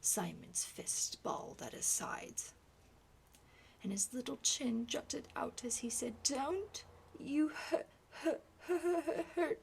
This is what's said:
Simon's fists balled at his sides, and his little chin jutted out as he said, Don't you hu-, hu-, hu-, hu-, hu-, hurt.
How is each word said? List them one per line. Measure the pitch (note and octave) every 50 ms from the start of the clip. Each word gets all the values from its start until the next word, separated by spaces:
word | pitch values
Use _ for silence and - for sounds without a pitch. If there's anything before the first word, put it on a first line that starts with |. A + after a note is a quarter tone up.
Simon's | - - - - F#3 F3 E3+ E3+ - - - - -
fists | - - - - - - - - - -
balled | - - G3+ - - - - C#3+ - -
at | A#3+ A3+
his | - -
sides, | - - - - - - - - - - - - - - - - - - - - - - - - - - - - - - - - - - - - - - - -
and | F#3+
his | G3 G3 - - -
little | B3+ B3 B3+ C#4 -
chin | - - - - D4 B3 A#3 A3+ A#3
jutted | A#3+ - C#4+ - - - - B3 - -
out | - - - - - -
as | B3 A#3
he | - - A#3+
said, | A3+ - - A#3+ A3 A3 -
Don't | - C#4 C4 C4+ C#4+ E4+ F#4+ G4 G#4+ - - - - - - - - - -
you | - - C#4 D4 D4+ D#4 - - - -
hu-, | - - - - - - - - - - -
hu-, | D#4+ D4+ - - - - - -
hu-, | - F4
hu-, | F4 D#4 F4 F4+ E4+
hu-, | E4 - - - E4 - -
hurt. | - F4 D#4 - -